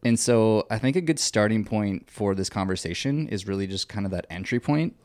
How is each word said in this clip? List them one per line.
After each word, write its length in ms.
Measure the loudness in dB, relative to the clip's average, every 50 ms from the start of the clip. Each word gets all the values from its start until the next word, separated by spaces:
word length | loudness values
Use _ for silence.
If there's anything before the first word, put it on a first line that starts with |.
| 0
And 160 | 2 2 2
so 480 | 4 4 4 6 6 6 4 4 2 0
I 80 | -2 -2
think 180 | 0 0 0
a 60 | 2 2
good 160 | 0 0 0
starting 480 | 0 0 2 2 2 4 2 0 0
point 420 | 0 0 0 0 0 -2 -4 -6 _
for 260 | -6 -2 0 0 0
this 140 | 0 -2 -4
conversation 800 | -2 -2 -2 -2 -2 -4 -4 -6 -6 -4 -2 -2 -2 -2 -2 -4
is 180 | -4 -6 -4
really 200 | -4 -4 -4 -4
just 200 | -4 -4 -6 -8
kind 200 | -6 -6 -4 -4
of 60 | -4 -4
that 140 | -6 -6 -8
entry 280 | -10 -10 -6 -2 -2 -2
point 380 | 0 0 0 0 0 -2 -6 _